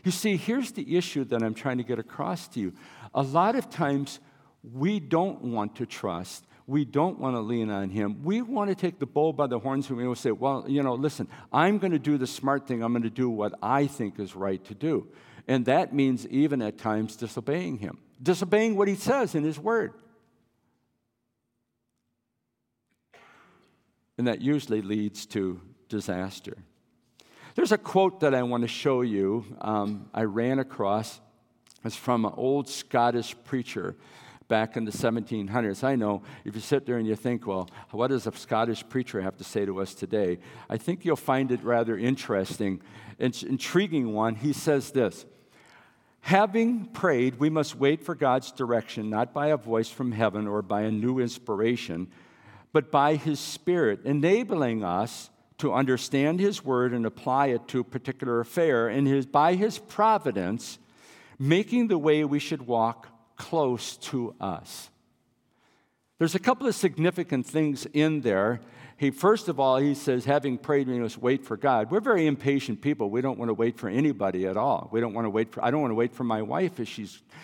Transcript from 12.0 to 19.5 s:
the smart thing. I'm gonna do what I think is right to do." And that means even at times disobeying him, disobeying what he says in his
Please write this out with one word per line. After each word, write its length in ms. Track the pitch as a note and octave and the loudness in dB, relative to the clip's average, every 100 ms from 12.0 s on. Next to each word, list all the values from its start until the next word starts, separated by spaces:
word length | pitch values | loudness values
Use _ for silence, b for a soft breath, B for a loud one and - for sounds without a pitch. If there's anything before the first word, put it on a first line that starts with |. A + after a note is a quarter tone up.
| C3+ D3 | 2 0
the 80 | B2+ | 0
smart 400 | - C3+ C#3 C#3 | -2 0 0 -2
thing. 160 | A#2 | -2
I'm 100 | A2+ | 0
gonna 200 | A#2+ A2+ | 0 -2
do 180 | A2 B2 | 0 -2
what 240 | A2 G#2 - | 0 -4 -4
I 240 | G#2+ C#3 C#3+ | 0 2 0
think 340 | C#3 G#2 - | -2 -6 -6
is 160 | F#2+ F#2 | -10 -4
right 280 | G2 F#2+ - | -4 -4 -8
to 80 | |
do." 340 | G2+ D#3+ C3 - B B B - | -6 -2 -2 -4 B B B -2
And 180 | B2+ A#2+ | 0 4
that 280 | D#3 - | 2 2
means 340 | C#3+ C3+ B2 - | 2 2 0 -2
even 340 | C3+ D3 C3+ | 0 2 0
at 160 | G#2+ - | -4 -4
times 360 | A2 G#2+ A2 - | -2 -2 -2 -6
disobeying 600 | A2+ B2+ A2+ E3 F3 A#2+ | -8 -6 -4 -4 -4 -8
him, 220 | G#2 - _ - | -10 -12 _ -2
disobeying 540 | C3+ F3 F3 G#3 A3+ G3 | 0 0 4 4 4 4
what 120 | G3+ | 2
he 80 | G3 | 2
says 400 | G#3 C4+ G#3+ D#3+ | 2 2 2 0
in 80 | |
his 160 | D3+ | -2